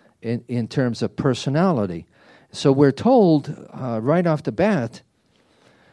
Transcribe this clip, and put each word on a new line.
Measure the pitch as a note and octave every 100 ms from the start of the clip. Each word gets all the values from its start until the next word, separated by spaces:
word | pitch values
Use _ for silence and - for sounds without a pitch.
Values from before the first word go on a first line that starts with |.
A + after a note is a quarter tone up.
| _ _
in, | A2+ A#2 -
in | A#2+ A2
terms | - B2+ A2+
of | A2
personality. | - C#3+ B2 - C#3+ F#3+ C#3+ G2 E2+ - _ _ - _
So | - D3+
we're | C3+ C#3+
told, | C3+ A3+ C4 F#3 D3+ D3+ - -
uh, | - B2+ A2+
right | A#2 E3+ F3
off | D3+
the | -
bat | A2 G3+ F3+ A2+ - _ _ _ _ _ _ _ _ _